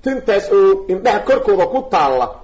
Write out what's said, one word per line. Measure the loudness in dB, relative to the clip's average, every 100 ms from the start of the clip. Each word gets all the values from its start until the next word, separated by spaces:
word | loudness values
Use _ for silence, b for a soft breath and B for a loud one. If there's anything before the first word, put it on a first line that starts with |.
Tintaas | -4 -6 -2 -2 2
oo | 4 4 2 -2
indhaha | -2 0 -2
korkooda | 0 0 2 0 0
ku | -2 -2
taalla | 0 0 0 -2 -8